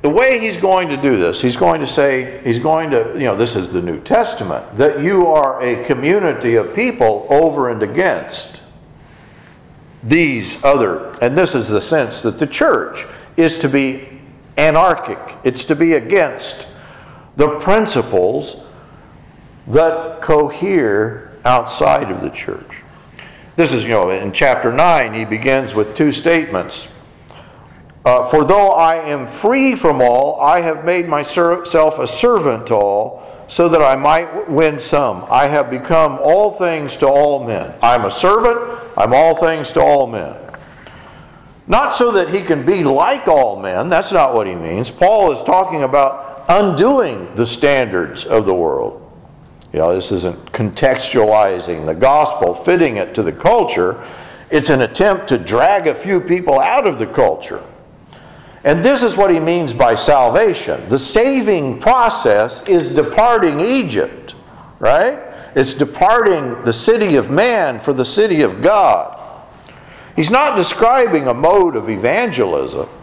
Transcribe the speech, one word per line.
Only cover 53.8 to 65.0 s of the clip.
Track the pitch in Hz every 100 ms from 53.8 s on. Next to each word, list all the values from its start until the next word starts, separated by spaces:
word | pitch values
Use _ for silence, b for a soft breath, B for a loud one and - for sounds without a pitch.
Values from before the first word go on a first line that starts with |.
| 90 - B B B B B
It's | 151 147
an | 135
attempt | 117 - 202 190 -
to | 123
drag | 85 113 160 202 165
a |
few | 131 190 185
people | 180 180 175 131
out | - 254 220
of | 127
the | 107
culture. | - 113 - - - - - - - - B B B B B
And | 139 165
this | 220 269
is | 233 190
what | 196
he | 165
means | 160 175 151
by | 117 123 107
salvation. | - 143 120 165 220 - - 69 85
The | 131
saving | - 214 254 269 214 185 135 117
process | 208 254 233 - 120 104 117 - -
is | 175 139
departing | 147 147 - 233 233 175 147
Egypt, | 202 269 180 107 65 - - - B B B -
right? | 110 147